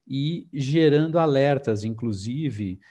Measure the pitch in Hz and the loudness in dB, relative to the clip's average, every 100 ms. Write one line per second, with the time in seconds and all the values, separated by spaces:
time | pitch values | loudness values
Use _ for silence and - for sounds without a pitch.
0 | - 135 147 170 - 139 131 165 156 147 | -10 -6 -4 -6 -8 -6 0 4 6 4
1 | 160 165 160 135 139 139 - 104 110 113 | 2 2 2 4 2 2 0 -2 -4 -4
2 | 117 98 104 135 156 104 101 92 _ | -4 -4 -6 -4 -4 -4 -8 -8 _